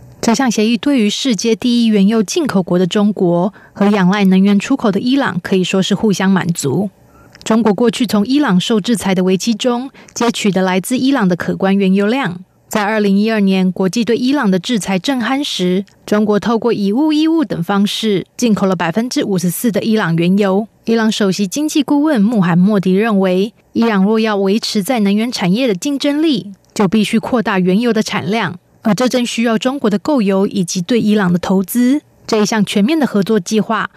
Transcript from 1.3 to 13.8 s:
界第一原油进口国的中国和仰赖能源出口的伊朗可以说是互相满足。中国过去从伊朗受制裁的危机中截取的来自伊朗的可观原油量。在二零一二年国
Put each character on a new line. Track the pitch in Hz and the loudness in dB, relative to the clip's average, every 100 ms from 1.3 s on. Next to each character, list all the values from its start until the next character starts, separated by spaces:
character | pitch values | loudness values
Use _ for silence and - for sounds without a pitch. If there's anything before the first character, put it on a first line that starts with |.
| 202 | -2
界 | 226 | 0
第 | 226 247 240 | 0 0 2
一 | 226 | 4
原 | 208 196 | 4 4
油 | 226 | 2
进 | 196 370 277 | 0 -2 -2
口 | 196 | 0
国 | 180 175 | 0 0
的 | 185 | 0
中 | 220 208 | 0 0
国 | - 180 175 180 - - | 0 0 0 -2 -6 -12
和 | - 202 | -2 0
仰 | 208 180 | 2 2
赖 | 208 | 2
能 | 196 185 | 4 4
源 | 196 202 | 4 2
出 | - 269 | 0 0
口 | 226 | 0
的 | 202 | 0
伊 | 247 277 | 0 0
朗 | 247 180 | 0 -4
可 | - | -2
以 | 190 | 0
说 | 175 190 | 0 0
是 | 185 | 0
互 | 196 220 | 0 0
相 | 180 196 | 0 0
满 | 190 175 | 0 0
足。 | 170 139 139 202 - _ - - - | -4 -2 -2 -4 -8 _ -20 -20 -8
中 | - 220 | -2 2
国 | 226 | 2
过 | 185 240 | 2 0
去 | - 247 | 0 0
从 | 214 208 | 0 2
伊 | 277 | 0
朗 | 285 277 | 2 2
受 | - 220 | 2 0
制 | 196 226 | 0 -2
裁 | 196 | 0
的 | 190 | 0
危 | 185 185 | 2 0
机 | - | 0
中 | 220 254 240 269 - - | -2 -2 -4 -6 -16 -14
截 | - 233 | -4 -2
取 | - 208 | 0 0
的 | 190 | 0
来 | 185 185 | 0 0
自 | - 254 | -2 -2
伊 | 262 | 0
朗 | 277 190 | 2 0
的 | 175 | 0
可 | - 175 | -4 -2
观 | 190 196 | 0 2
原 | 190 | 2
油 | 196 202 | 2 0
量。 | 262 185 175 - _ - | -2 -4 -8 -14 _ -8
在 | 220 | -4
二 | 202 220 | -2 0
零 | 208 196 | 2 2
一 | 220 | 0
二 | 220 | 0
年 | 196 190 185 | 2 2 0
国 | 180 | 0